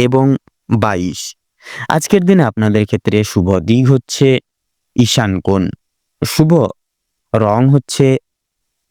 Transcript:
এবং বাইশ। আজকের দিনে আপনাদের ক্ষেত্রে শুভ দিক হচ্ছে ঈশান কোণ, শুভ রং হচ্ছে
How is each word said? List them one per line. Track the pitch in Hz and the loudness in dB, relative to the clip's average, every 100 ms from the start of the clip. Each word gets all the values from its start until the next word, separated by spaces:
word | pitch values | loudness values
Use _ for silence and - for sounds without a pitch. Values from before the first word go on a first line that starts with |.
| 123 | 0
এবং | 131 135 131 _ _ - 117 | 2 0 -2 _ _ -4 -2
বাইশ। | 107 95 90 - - - _ _ - - - 160 | -2 -2 -6 -8 -14 -18 _ _ -20 -14 -4 -4
আজকের | - 202 180 | 0 0 2
দিনে | 190 123 | 2 2
আপনাদের | 110 107 104 104 | 0 0 0 0
ক্ষেত্রে | 107 - 107 | -2 0 -2
শুভ | 107 104 90 95 82 | 0 -2 0 0 0
দিক | 120 127 | 0 2
হচ্ছে | 131 - - 135 127 _ _ _ _ _ - | 0 -2 -2 0 0 _ _ _ _ _ -2
ঈশান | 113 - 107 92 | 0 0 -2 -2
কোণ, | - 95 90 - _ _ _ - | -2 -2 -2 -8 _ _ _ -8
শুভ | - - 156 170 110 - _ _ _ _ - | -6 0 2 2 0 -6 _ _ _ _ -6
রং | 110 107 107 135 | -2 0 2 2
হচ্ছে | 139 - - 135 135 _ _ _ _ _ _ _ | 2 -2 -2 0 0 _ _ _ _ _ _ _